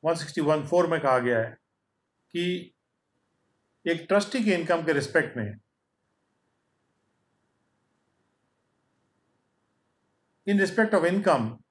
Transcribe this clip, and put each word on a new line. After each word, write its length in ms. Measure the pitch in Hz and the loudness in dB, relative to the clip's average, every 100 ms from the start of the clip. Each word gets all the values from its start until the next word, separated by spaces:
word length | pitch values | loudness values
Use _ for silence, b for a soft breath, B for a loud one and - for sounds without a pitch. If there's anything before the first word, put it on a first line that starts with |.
वन 100 | 156 | -2
सिक्सटी 260 | 165 151 - | -4 -4 -4
वन 260 | 147 156 147 | 0 0 2
फ़ोर 200 | 175 170 | 0 2
में 140 | 165 | 0
कहा 180 | 139 127 | 2 0
गया 200 | 123 117 | 2 0
है 120 | 113 - _ _ _ _ _ _ _ | -2 -8 _ _ _ _ _ _ _
कि 420 | 170 175 180 180 _ _ _ _ _ _ _ _ _ _ _ 170 | -6 -4 -4 -8 _ _ _ _ _ _ _ _ _ _ _ -4
एक 180 | 165 170 | -4 0
trustee 360 | 196 202 262 | 0 0 -2
के 100 | 214 | 0
income 300 | 180 165 170 | 0 0 -2
के 80 | 160 | 0
रिस्पेक्ट 440 | 143 - 165 143 123 | -2 0 -2 -2 -6
में 220 | 104 104 _ _ _ _ _ _ _ _ _ _ _ _ _ _ _ _ _ _ _ _ _ _ _ _ _ _ _ _ _ _ _ _ _ _ _ _ _ _ _ _ _ _ _ _ _ _ _ _ - | -8 -10 _ _ _ _ _ _ _ _ _ _ _ _ _ _ _ _ _ _ _ _ _ _ _ _ _ _ _ _ _ _ _ _ _ _ _ _ _ _ _ _ _ _ _ _ _ _ _ _ 0
in 120 | 202 | 2
respect 340 | 190 - 214 | 2 2 2
of 160 | 202 165 | 4 2
income 460 | 190 196 143 113 117 _ | 2 2 2 0 -8 _